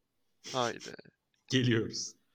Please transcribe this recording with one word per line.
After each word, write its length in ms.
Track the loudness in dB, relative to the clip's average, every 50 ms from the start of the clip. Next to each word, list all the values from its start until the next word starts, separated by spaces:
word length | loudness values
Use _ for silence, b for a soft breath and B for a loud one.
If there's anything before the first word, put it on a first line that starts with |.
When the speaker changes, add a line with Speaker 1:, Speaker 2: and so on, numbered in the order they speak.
| _ _ _ _ _ _ _ _ _ -6
Speaker 1:
Haydi. 440 | -2 0 0 0 -2 -4 -10 -14 -16 -16 -18 -20 _ _ _ _ _ _ _ 0
Speaker 2:
Geliyoruz. 680 | 2 4 4 6 4 4 2 -2 -4 -8 -8 -10 -12 _ _ _ _